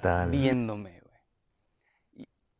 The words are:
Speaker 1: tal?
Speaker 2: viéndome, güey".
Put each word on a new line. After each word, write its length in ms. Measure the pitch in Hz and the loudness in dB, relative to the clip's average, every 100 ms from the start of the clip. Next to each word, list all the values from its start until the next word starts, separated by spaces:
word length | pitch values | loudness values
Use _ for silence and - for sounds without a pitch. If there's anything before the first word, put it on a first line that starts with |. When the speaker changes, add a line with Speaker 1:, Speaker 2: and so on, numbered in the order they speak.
Speaker 1:
tal? 260 | 92 87 90 | 0 2 2
Speaker 2:
viéndome, 680 | 139 135 127 113 104 98 87 | 2 2 2 -2 -8 -12 -18
güey". 1300 | - _ _ _ _ _ _ _ _ _ _ - - _ _ | -20 _ _ _ _ _ _ _ _ _ _ -20 -20 _ _